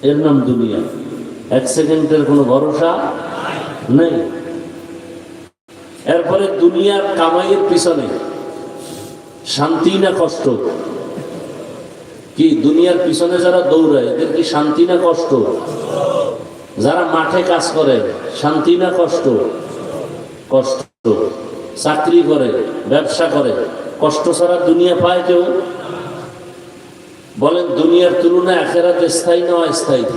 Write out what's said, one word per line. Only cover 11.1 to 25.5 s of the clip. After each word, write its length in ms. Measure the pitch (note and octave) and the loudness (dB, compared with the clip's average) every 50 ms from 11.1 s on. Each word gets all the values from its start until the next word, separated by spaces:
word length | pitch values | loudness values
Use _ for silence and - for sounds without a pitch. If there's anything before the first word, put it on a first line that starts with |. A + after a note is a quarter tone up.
| - - - - - - - - - - - - - - - - - - - - - - - - - | -12 -12 -12 -12 -12 -14 -14 -14 -14 -14 -14 -16 -16 -16 -18 -18 -18 -20 -20 -20 -20 -20 -20 -18 -2
কি 240 | - D#3 D#3+ C#3+ - A#2+ | 2 4 4 4 4 2
দুনিয়ার 320 | C#3+ D#3 E3 E3+ F3+ F3 E3+ F3+ | 4 4 4 4 4 4 2 0
পিছনে 320 | E3 - - F3 F3 F3+ F3+ | 0 0 0 0 0 0 2
যারা 220 | F3 F3+ F3+ F3+ | 2 4 4 4
দৌড়ায়, 460 | F3 - D#3 D#3+ D#3+ D3+ D3 C3 A#2+ | 4 4 4 4 4 4 4 2 2
এদের 300 | A#2 B2+ - E3 D#3+ D#3 | 0 -2 -2 -2 -2 0
কি 60 | E3 E3 | 0 0
শান্তি 440 | D#3+ E3 D3+ D3 D3+ D3+ D#3 E3+ | 0 0 0 0 0 2 2 4
না 100 | F3+ F3+ F3 F3+ | 4 4 2 4
কষ্ট? 300 | E3+ E3 E3 E3 D#3+ D3 B2 G#2+ F#2+ F2 E2 - - - - - - - C#5 C#5+ C#5 C#5+ - - C5+ - - - - - - - - - - | 2 2 2 0 0 2 2 2 0 -2 -4 -6 -8 -8 -8 -6 -6 -4 -2 -2 0 0 0 -2 -2 -4 -8 -12 -16 -18 -20 -20 -16 -6 -2
যারা 220 | G#2 C3+ D#3 F3 | 0 2 2 2
মাঠে 420 | F3 E3 E3 D#3+ E3+ E3 F3 F#3 E3+ | 0 0 0 0 0 0 0 0 2
কাজ 280 | F#3 F3 E3+ E3 - - | 2 0 0 0 -2 0
করে, 260 | D#3 D3+ C#3 B2+ - - A#2+ A2 - - - - - | 2 2 4 4 2 0 -2 -6 -8 -10 -10 -10 -4
শান্তি 360 | - D3 D#3 - - E3+ F3 | -2 0 0 2 4 4 4
না 160 | F3 F#3 F3 - F3+ | 4 4 0 2 2
কষ্ট? 300 | E3+ D#3 - - - C3+ A#2+ G#2 - A2+ - - - - - - - - - - - - - - - - - - - - | 0 2 0 0 2 2 2 2 0 -2 -4 -8 -10 -12 -12 -12 -10 -10 -10 -10 -10 -10 -12 -14 -16 -16 -18 -20 -10 0
কষ্ট। 580 | C3 C3 C3 C3+ - - - _ _ _ _ A#2 G#2+ - A2 G2 - - - - - - - - - | 0 2 2 2 -4 -4 -6 _ _ _ _ 0 0 0 0 -4 -4 -8 -12 -12 -12 -14 -14 -14 -12
চাকরি 460 | - - D#3 D3+ D3+ - - E3+ - D#3 | -6 -2 -2 0 2 2 4 4 4 4
করে, 420 | C#3+ D3+ C#3+ C3 C3 C3 B2 A2 - - - - - | 4 2 2 2 0 0 -2 -2 -4 -6 -8 -4 0
ব্যবসা 360 | C3+ D3 D#3+ - - - E3+ | 0 2 2 0 -2 0 0
করে, 280 | E3 D#3+ D3 C#3 B2 G#2+ - - - - - - - - - | 0 2 0 0 0 0 -2 -4 -6 -6 -10 -12 -12 -6 0
কষ্ট 300 | - D3+ D3 D3+ - E3+ | 0 0 0 0 0 0
ছাড়া 260 | E3 E3 F3 F3 F3+ E3+ F3+ | 2 2 2 2 2 2 4
দুনিয়া 300 | F3+ E3 E3+ F3 F3+ F3 | 2 4 4 4 4 4
পায় 260 | F3 F3 F3 F3+ F3+ F3 | 4 2 2 2 2 2
কেউ? 180 | F3+ F3+ F3 F3 F3 | 2 2 2 2 2